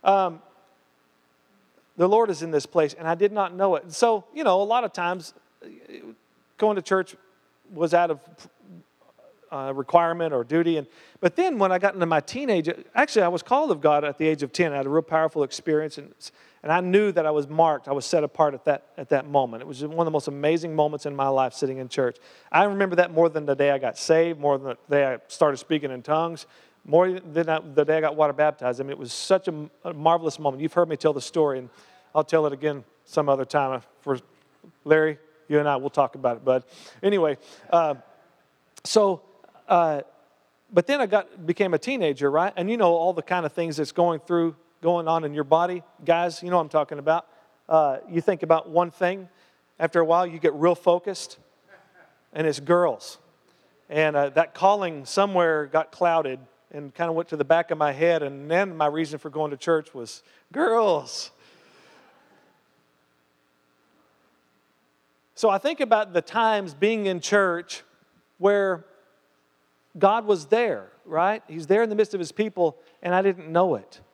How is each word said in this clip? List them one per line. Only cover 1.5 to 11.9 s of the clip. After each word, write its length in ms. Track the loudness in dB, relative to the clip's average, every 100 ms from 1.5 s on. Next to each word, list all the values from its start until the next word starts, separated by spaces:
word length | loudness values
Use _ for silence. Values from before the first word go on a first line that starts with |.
| _ _ _ _ 0
the 100 | 4
Lord 220 | 4 2
is 120 | -2
in 100 | -2
this 140 | -2 0
place, 280 | 0 0
and 140 | -2 -4
I 80 | 0
did 160 | 0
not 220 | 0 -4
know 220 | 0 0 0
it. 160 | -4
So, 340 | 0 2 2 -4
you 100 | -4
know, 180 | 2 2
a 20 |
lot 200 | 2 0
of 100 | -2
times, 400 | -4 -6 -6 -10 _ _ _
uh, 40 | -20 -20 -20 -20 -20 -20 _ _ _ _
going 180 | 0 0
to 40 |
church 340 | 0 -2 -2 -12 _ _ _ _ _
was 220 | -4 2
out 160 | 4 2
of, 100 | -2 -8 -20 -20 _ _ -20 _ _ _ _ -20 _ _
uh, 200 | -10 -8 -6
requirement 580 | 2 2 2 -2 -2
or 100 | -4
duty. 340 | -2 0 0 -2
And, 100 | -6 _ -20 _
but 160 | -2 0
then 240 | -2 2
when 120 | 2
I 60 | 2
got 160 | 0